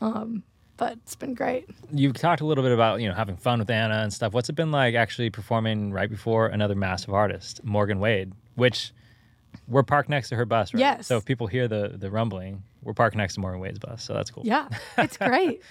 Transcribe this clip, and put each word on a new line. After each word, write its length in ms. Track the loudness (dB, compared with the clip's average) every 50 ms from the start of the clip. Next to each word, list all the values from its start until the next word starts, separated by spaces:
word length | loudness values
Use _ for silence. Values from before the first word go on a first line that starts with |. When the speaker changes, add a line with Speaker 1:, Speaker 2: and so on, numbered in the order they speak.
Speaker 1:
Um, 420 | -4 -2 -2 -4 -6 -6 -8 -10 -10 _ _ _ _ _ _
but 180 | -6 -4 -4 -6
it's 220 | -8 -14 -16 -14
been 180 | -12 -10 -8 -6
great. 320 | -4 -2 -2 -2 -4 -6 -10 -20 -20 -12 -4 0
Speaker 2:
You've 220 | 2 2 2 2
talked 260 | 2 2 2 2 2
a 40 | 2
little 160 | 0 2 2
bit 120 | 4 4 6
about, 260 | 6 6 4 4 2
you 80 | 0
know, 60 | -2 -2
having 220 | -2 -2 -4 -4
fun 220 | -2 0 0 2 2
with 100 | 2 0
Anna 240 | 2 2 2 2 0 0 -2
and 80 | -2
stuff. 220 | -4 -2 -2 0 0
What's 160 | 0 -2 -2
it 40 | -2
been 120 | -2 -2 0
like 240 | 2 4 4 4 4
actually 340 | 2 2 2 0 -4 -4 -4
performing 640 | -4 -6 -4 -2 0 0 2 0 0 -2 -2 -2 -2
right 160 | -2 -2 -4
before 380 | -4 -4 -2 0 2 2 2
another 280 | 2 2 0 0 0 0
massive 380 | 0 -2 -2 -2 -4 -4 0 2
artist, 500 | 4 4 2 0 -4 -10 -14 -16 -10 -6
Morgan 380 | 0 2 2 2 2 2 0
Wade, 320 | 2 2 2 2 0 -4 -10 -18 _ -10 -2
which 360 | 2 2 2 2 2 -8 -10 -12 _ _ -20 -20 _ _ _ _ _ _ _ -20 -18 -6
we're 180 | 0 2 2 4
parked 260 | 4 2 2 2 2
next 180 | -2 -2 -2 -2
to 60 | -2
her 80 | -2 0
bus, 280 | 2 2 0 0 0 2
right? 80 | 2
Speaker 1:
Yes. 260 | 4 4 2 0 -2
Speaker 2:
So 80 | 0 0
if 80 | 0 0
people 240 | -2 -4 -2 -2
hear 220 | -4 -2 -2 -2 0
the, 240 | 0 -2 -4 -4 -6
the 140 | -8 -8 -4
rumbling, 520 | -2 -2 -2 -2 -2 -6 -8 -10 -12 -12 -14 _ _ -16
we're 120 | -10 -6 2
parked 220 | 2 2 2 4
next 200 | 0 -2 -2 -2
to 40 | -4
Morgan 220 | -6 -6 -6 -6
Wade's 180 | -8 -8 -10 -10
bus, 240 | -12 -12 -12 -12 -8
so 100 | -6 -4
that's 160 | -4 -4 -4
cool. 140 | -8 -6 -2
Speaker 1:
Yeah, 220 | 0 0 0 0 -2 -10 -12 -10 -6 0
it's 180 | 0 0 0 0
Speaker 2:
<laughs> 120 | -2 0 2
Speaker 1:
great. 300 | 2 4 2 2 -2 -4 -10 -20